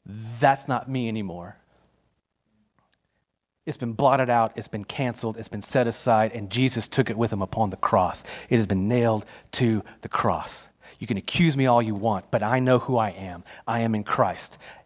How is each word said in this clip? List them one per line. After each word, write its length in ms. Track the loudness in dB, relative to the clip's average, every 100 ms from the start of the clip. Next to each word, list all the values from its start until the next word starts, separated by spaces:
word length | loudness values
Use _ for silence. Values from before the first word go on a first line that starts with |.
| -16 -14 -10 2
"That's 300 | 2 2 0
not 180 | -4 -2
me 220 | -4 -2
anymore." 480 | -4 -6 -10 -14 -18 _ _ _ _ _ _ _ _ _ _ _ _ _ _ _ _ _ _ _ _
It's 120 | -10 -6
been 160 | -6
blotted 360 | 2 4 4 4
out, 220 | 2 2
it's 120 | -2 -10
been 160 | -10
canceled, 540 | -8 -4 -4 -4 -6 -6
it's 100 | -10
been 160 | -10
set 240 | -2 0 2
aside, 460 | 0 2 4 2
and 180 | -2 -6
Jesus 360 | 0 0 0 -4
took 220 | 0 0
it 80 | 0
with 160 | -2
him 80 | -2
upon 300 | -4 -2 -2
the 60 | 0
cross. 460 | 2 4 2 -2 -12 -12 0
It 100 | 0
has 100 | 2
been 200 | 0 0
nailed 380 | 2 2 0 -4 -20 -8
to 300 | -2 0 0 -4 -14
the 60 | -6
cross. 600 | -2 0 -2 -6 -14 -18 _ -20 -12
You 80 | -6
can 100 | -4
accuse 400 | -2 2 2 4
me 80 |
all 160 | 4 4
you 140 | 2
want, 340 | 0 0 -2 -2
but 140 | -2
I 160 | 2 2
know 180 | 4 4
who 200 | 4 0
I 120 | 0
am. 340 | -4 -12 -14 -18 -12 -4
I 120 | 0
am 160 | 0
in 80 | 0
Christ. 560 | 0 2 2 0 -12 -18 -20 -20